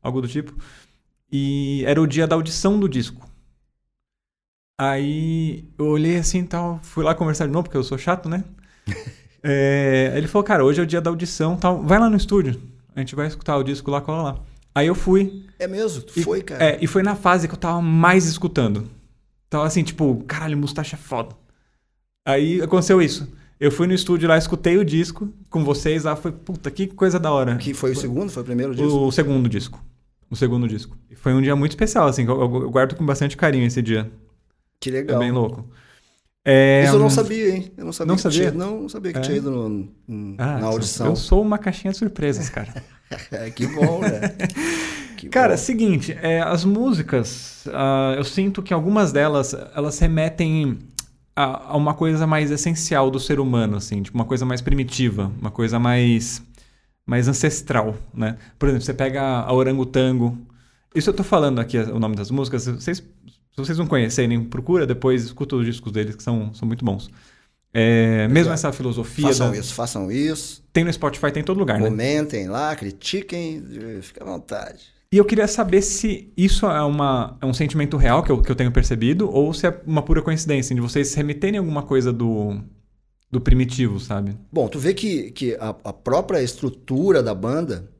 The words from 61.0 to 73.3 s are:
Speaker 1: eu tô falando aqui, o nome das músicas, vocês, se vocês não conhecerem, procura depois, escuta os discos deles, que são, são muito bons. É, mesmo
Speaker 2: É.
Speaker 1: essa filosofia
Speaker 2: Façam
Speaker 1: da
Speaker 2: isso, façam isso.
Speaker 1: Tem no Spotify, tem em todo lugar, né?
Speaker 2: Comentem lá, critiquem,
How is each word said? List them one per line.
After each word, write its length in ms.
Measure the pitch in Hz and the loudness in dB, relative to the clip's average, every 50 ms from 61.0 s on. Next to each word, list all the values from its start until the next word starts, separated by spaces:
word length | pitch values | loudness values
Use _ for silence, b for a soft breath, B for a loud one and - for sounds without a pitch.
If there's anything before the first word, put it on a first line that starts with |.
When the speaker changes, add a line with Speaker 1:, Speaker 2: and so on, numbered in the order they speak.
| 151 208 | 0 0
Speaker 1:
eu 40 | 196 | 0
tô 100 | - 190 | 0 0
falando 360 | - - 180 151 143 131 120 | 2 4 4 4 4 2 0
aqui, 180 | 117 120 - 120 | -2 0 0 -2
o 220 | 110 113 110 113 | -2 0 -2 -2
nome 160 | 113 107 107 | -2 -2 -2
das 160 | 101 104 101 | -4 -4 -4
músicas, 340 | 123 139 139 123 127 123 117 | -2 -2 -2 -2 -4 -4 -4
vocês, 320 | 123 120 120 - - 175 185 | -4 -6 -6 -4 -6 -6 -6
se 580 | - - - _ _ - _ _ _ _ _ - 135 | -8 -16 -20 _ _ -20 _ _ _ _ _ -10 -6
vocês 120 | 135 165 160 | -4 -2 -2
não 100 | 175 151 | -2 0
conhecerem, 540 | 156 135 120 110 117 - 127 117 120 117 113 | 2 2 2 2 0 0 0 2 2 0 -2
procura 400 | 117 - 123 123 - 175 185 156 131 | -4 -6 -8 -2 2 2 2 2 2
depois, 360 | 127 123 - 131 127 127 117 | -2 0 2 2 2 2 0
escuta 280 | 120 - - 147 139 - | -4 -6 -8 -6 -4 -2
os 100 | 127 120 | -2 0
discos 260 | 113 117 117 - 117 | -2 -4 -6 -8 -6
deles, 240 | 101 107 107 104 107 | -4 -4 -4 -4 -6
que 80 | - - | -8 -6
são, 300 | - 117 113 107 107 107 | -4 -2 -2 -2 -4 -8
são 120 | - - 113 | -6 -4 -4
muito 180 | 113 120 127 | -4 -2 -2
bons. 240 | 117 98 98 - - b b b b b b b b b b _ _ _ | -2 -2 -4 -6 -12 b b b b b b b b b b _ _ _
É, 520 | 113 110 113 117 113 113 113 113 110 107 110 | 2 4 4 6 4 4 4 2 2 2 4
mesmo 220 | 127 156 170 165 | 4 4 4 4
Speaker 2:
É. 20 | 165 | 0
Speaker 1:
essa 180 | 156 - 151 | -2 -2 -4
filosofia 560 | 135 - 131 127 120 120 113 - - - 147 143 | -4 -4 -4 -4 -4 -4 -6 -8 -4 -2 2 2
Speaker 2:
Façam 240 | 135 123 127 123 | 2 4 2 0
Speaker 1:
da 60 | 113 104 | 0 -2
Speaker 2:
isso, 160 | - - - | -6 -8 -6
façam 380 | - 120 117 - 110 95 92 | -6 -6 -6 -4 -6 -4 -4
isso. 520 | 107 127 143 156 156 151 - - - - _ _ | -2 -2 -2 -2 -2 -4 -8 -12 -14 -18 _ _
Speaker 1:
Tem 120 | _ - 165 | _ 0 2
no 80 | 175 160 | 2 -2
Spotify, 360 | - - 147 135 - - 143 | -2 -2 -4 -4 0 -2 -2
tem 100 | 143 147 | -2 -2
em 40 | 151 | -2
todo 140 | 151 190 190 | -2 0 0
lugar, 180 | 196 135 107 107 | 0 0 2 2
né? 100 | 107 110 | 2 0
Speaker 2:
Comentem 580 | 107 104 113 135 147 151 151 147 - 110 98 92 | 0 0 0 0 0 0 -2 -2 -4 -6 -6 -4
lá, 260 | 98 123 147 151 156 | -4 -4 -4 -4 -4
critiquem, 840 | 151 - 101 92 95 - - - 196 196 - | -6 -8 -10 -12 -10 -10 -6 -6 -6 -6 -6